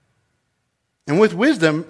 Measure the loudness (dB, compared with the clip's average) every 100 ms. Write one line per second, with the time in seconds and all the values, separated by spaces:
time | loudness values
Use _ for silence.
0 | _ _ _ _ _ _ _ _ _ _
1 | -4 0 0 0 -2 0 0 -2